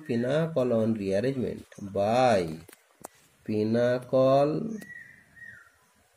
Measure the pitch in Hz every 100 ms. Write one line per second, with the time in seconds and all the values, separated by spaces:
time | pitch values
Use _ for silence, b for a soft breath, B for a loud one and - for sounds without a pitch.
0 | - 120 123 147 165 160 127 113 110 110
1 | 98 95 120 135 98 78 - - 101 98
2 | 101 120 127 104 85 80 82 - _ _
3 | - _ _ _ - 107 107 113 120 127
4 | 123 131 131 139 143 160 226 214 - -
5 | - - _ - - - - _ _ _
6 | _